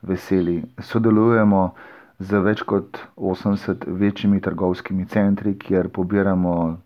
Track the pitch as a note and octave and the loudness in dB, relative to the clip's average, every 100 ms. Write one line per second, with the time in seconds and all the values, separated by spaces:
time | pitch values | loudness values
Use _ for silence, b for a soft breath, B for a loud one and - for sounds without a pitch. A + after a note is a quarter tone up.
0 | F#2 F#2+ - F#2+ F2 F2 D#2 - - A2+ | -6 -8 -2 0 0 -2 -6 -14 -6 0
1 | A2+ G#2+ A2 A#2 G#2+ G2 F#2 - B B | 2 4 4 4 4 4 2 -4 B B
2 | B _ F#2+ G2+ F#2+ G#2+ - G2+ - - | B _ -2 0 2 0 0 -2 -2 -14
3 | - - G2 F#2 G#2+ G2+ - F#2+ - F#2 | -18 -8 -4 -2 -2 -2 -2 -6 -4 -2
4 | G2+ G2+ G#2 G2+ F#2+ F2 F#2 F2+ - F#2+ | -2 0 0 2 0 -2 -2 -2 -4 -6
5 | F#2 G#2+ G2+ G2+ G#2 G2 - F#2+ F2+ - | -2 0 2 0 -2 -6 0 0 0 -2
6 | F2+ G2+ G2 F#2 F2+ E2+ E2 E2+ | 0 2 2 2 0 0 -2 -4